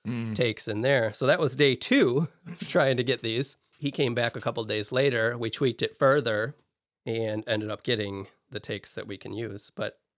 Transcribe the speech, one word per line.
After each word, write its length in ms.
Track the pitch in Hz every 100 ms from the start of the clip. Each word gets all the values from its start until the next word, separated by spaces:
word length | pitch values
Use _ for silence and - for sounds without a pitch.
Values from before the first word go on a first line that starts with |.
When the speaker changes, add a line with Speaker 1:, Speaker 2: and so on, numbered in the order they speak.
| 104
Speaker 1:
Mm. 280 | 120 113
Speaker 2:
takes 320 | 107 120 107 -
in 140 | 104
there. 320 | 127 139 110
So 140 | - 131
that 120 | 175
was 160 | 151
day 220 | 123 143 127
two 520 | - 277 151 127 170 _ -
of 120 | - -
trying 280 | 180 139 123
to 80 |
get 180 | 123 123
these. 340 | 117 113 139 - _ -
He 120 | 139
came 220 | - 131
back 200 | 120 117
a 60 | 123
couple 240 | 120 117
days 260 | 107 107 104
later. 460 | 123 139 120 113 120
We 100 | 113
tweaked 320 | - 135 113
it 160 | - -
further 600 | 135 143 117 107 117 - _ _ _ _ -
and 380 | 113 110 107 107
ended 240 | 107 107
up 140 | 104
getting 420 | - 113 101 98 98 _ _
the 80 | 104
takes 340 | - 104 -
that 120 | - -
we 100 | 98
can 160 | 101
use. 380 | 101 113 98 - -
But 240 | 107 - _